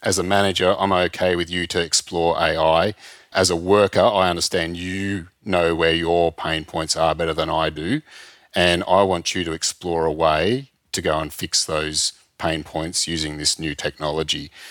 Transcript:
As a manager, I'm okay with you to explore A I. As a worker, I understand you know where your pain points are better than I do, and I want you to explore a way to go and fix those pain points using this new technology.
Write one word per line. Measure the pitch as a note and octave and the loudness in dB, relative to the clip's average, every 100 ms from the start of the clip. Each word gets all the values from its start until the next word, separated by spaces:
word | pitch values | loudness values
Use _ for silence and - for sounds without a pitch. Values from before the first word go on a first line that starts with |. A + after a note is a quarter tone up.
As | G2+ F#2+ | -2 -2
a | |
manager, | F2+ G2+ G2+ F2+ F#2 G2 | 2 2 2 2 2 4
I'm | G2 | 2
okay | F#2 F2+ - F#2 F2 | 2 2 0 0 0
with | E2+ | -2
you | F2+ F2 | -4 -2
to | F2+ | -2
explore | E2 - - F2 E2+ E2 | 0 -2 -2 0 0 2
A | E2 D#2+ | 0 2
I. | D#2+ D#2+ E2+ - - - _ | 4 4 2 -2 -16 -20 _
As | - F#2 | 0 2
a | F2 | 0
worker, | F2 G2+ G2+ G2+ | 2 4 4 4
I | G2+ G2+ F#2 | 4 4 2
understand | E2+ - F#2 E2 F2 | 2 -2 -2 -2 -6
you | F2+ G2 G2 G2 E2 _ | -6 -6 -4 -6 -8 _
know | - F#2 E2+ | -2 2 2
where | E2 E2+ | 4 2
your | E2 E2 E2+ E2+ | 2 2 2 2
pain | D#2+ E2 E2 D#2 | 0 -4 -4 -4
points | - D#2 - | -6 -4 0
are | D#2+ D#2 | 0 2
better | E2 | -2
than | D#2+ D#2+ | -2 -2
I | D#2 D#2+ | 0 -2
do, | D2+ D#2+ C#3+ - - - - _ | -2 -4 -4 -6 -20 -20 -20 _
and | - F2+ F2 F#2 | 0 2 2 4
I | F2+ | 4
want | G2 F2+ E2+ | 4 2 -2
you | F#2 | -4
to | E2+ | -4
explore | E2 - - F2+ E2 D#2+ | -4 -4 -6 -4 0 0
a | |
way | D#2 D#2+ D#2 F2 B2+ C3+ _ _ | 2 2 2 2 -2 -6 _ _
to | - | -6
go | F2 D#2 | -2 -2
and | D2+ | -2
fix | - F2 - - | -8 -4 -4 -2
those | D#2 D#2 D2+ - - _ _ | -2 -2 -2 -4 -6 _ _
pain | E2+ D#2+ | -4 -4
points | D2 D#2+ D#2+ E2+ - | -4 -6 -4 -4 -4
using | E2 D#2 D2 | -4 -6 -4
this | D2+ - | -4 -2
new | D#2+ | -4
technology. | C#2+ E2+ - D2+ D#2 D#2 D#2 C#2+ - - | -4 -6 -4 -4 -2 -2 -4 -6 -16 -20